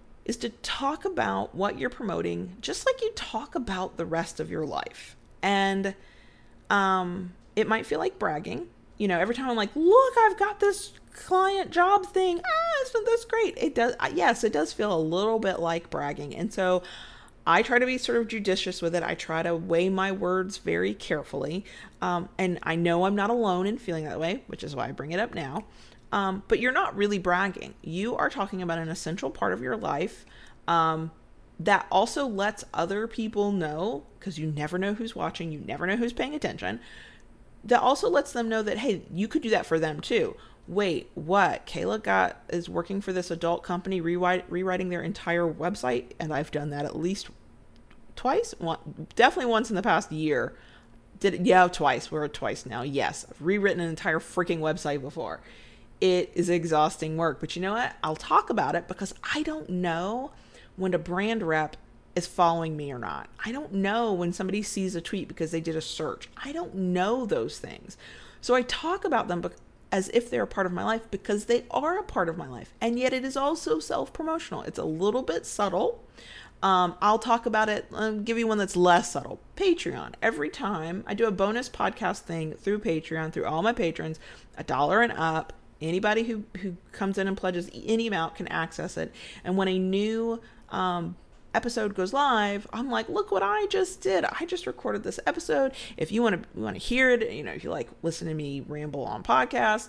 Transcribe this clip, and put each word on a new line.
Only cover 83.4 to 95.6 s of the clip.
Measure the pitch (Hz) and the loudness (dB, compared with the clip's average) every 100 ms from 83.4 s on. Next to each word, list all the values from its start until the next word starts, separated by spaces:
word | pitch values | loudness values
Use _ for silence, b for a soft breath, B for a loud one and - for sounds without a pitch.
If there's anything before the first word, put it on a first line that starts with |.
| 107 | -2
all | 160 | 2
my | 214 | 0
patrons, | 240 170 165 160 160 B B B - | 2 0 -2 -6 -8 B B B -12
a | |
dollar | 151 131 147 202 | -2 2 4 6
and | 233 | 4
up, | - 160 160 - - - - | 2 0 0 -4 -14 -18 -8
anybody | 160 185 208 220 | -2 0 2 2
who, | 233 220 208 180 | 0 -4 -6 -8
who | 190 175 - | -8 -8 -14
comes | - 196 196 | -4 -2 0
in | 196 | -2
and | 190 | 0
pledges | 185 175 196 | -2 -2 -6
any | - - 226 226 | -8 0 2 2
amount | 175 165 | 0 -2
can | - 180 | -4 -6
access | 165 165 - 170 165 | -4 -4 -6 -8 -6
it. | 160 B B B | -8 B B B
And | - 190 | -2 0
when | 190 | 2
a | 185 | 2
new, | 185 196 214 226 226 226 B B - | 2 2 0 -2 -2 -4 B B -10
um, | 190 185 175 170 175 - - - | -2 -2 -2 -4 -10 -18 -20 -4
episode | 226 240 233 214 | -2 -2 -2 -2
goes | 202 185 | -2 0
live, | 269 285 220 202 202 - | 2 4 4 2 -2 -6
I'm | 220 269 | -6 -2
like, | 226 220 | -2 -2
"Look | 349 415 | -2 0
what | 381 | 0
I | 392 427 415 | 2 0 0
just | 381 370 - | 0 0 -2
did. | 381 370 | 0 2
I | 285 - 349 | 0 -4 -4
just | 359 - | -4 -6
recorded | - 214 208 | -6 -4 -4
this | 98 - - | -4 -4 -4
episode." | - - 285 | -2 0 2